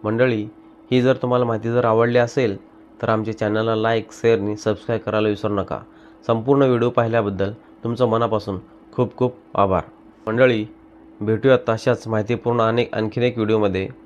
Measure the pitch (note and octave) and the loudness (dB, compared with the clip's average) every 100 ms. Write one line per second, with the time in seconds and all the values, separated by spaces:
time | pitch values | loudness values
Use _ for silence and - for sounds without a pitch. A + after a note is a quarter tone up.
0 | G#2+ A2+ B2+ A2 G#2 - - - - B2+ | -2 0 2 0 -6 -14 -20 -20 -2 2
1 | B2+ C3 B2+ B2 A#2+ A2 A#2 A#2+ A#2 A2 | 2 0 0 0 0 -2 -2 0 2 2
2 | A#2 A#2+ A#2 - A#2 F#2+ - - - - | 2 2 0 0 -2 -4 -12 -20 -20 -8
3 | A2+ A2 A2 G#2+ G#2+ G#2+ A2+ A2 A2 A2+ | -2 -2 -2 -4 -2 0 0 0 0 -2
4 | A2 - A#2 A2 G2+ G#2+ A2 G#2 - A2 | -4 -2 2 2 0 -4 -4 -4 -4 -4
5 | - G#2+ G#2+ G#2 G#2+ G2+ F#2+ - - - | -2 0 0 -2 -2 -4 -4 -8 -12 -20
6 | - - - A2+ A#2 C#3 C3 A#2+ A#2+ A#2+ | -20 -10 -2 -2 2 4 4 2 2 2
7 | A#2 A#2 G2+ F#2+ G2 A2+ - - A#2 A#2 | 2 0 0 -2 -4 -4 -20 -10 -8 -2
8 | A#2+ A2+ A#2 G#2+ G#2 F#2 - - - - | 0 2 0 -2 -4 -10 -10 -20 -10 -4
9 | B2 - B2+ - - - G2 F#2 - - | -4 -2 -4 -4 -6 0 2 2 -2 -20
10 | - - - A2+ B2+ A2+ G#2+ - - - | -20 -12 -6 2 2 2 -6 -14 -20 -20
11 | - - G#2+ G#2+ C3+ B2+ - A2 - A2+ | -20 -8 -2 2 4 4 2 -2 0 -2
12 | A2 A2 G#2 A#2+ A#2+ A#2+ A2+ A#2 A#2 A#2 | -2 -4 -2 -2 0 2 2 2 -2 -2
13 | A2 A#2+ B2 A2+ G#2+ A2 G#2 F#2+ F#2+ - | -4 0 -2 0 0 2 0 -2 -6 -10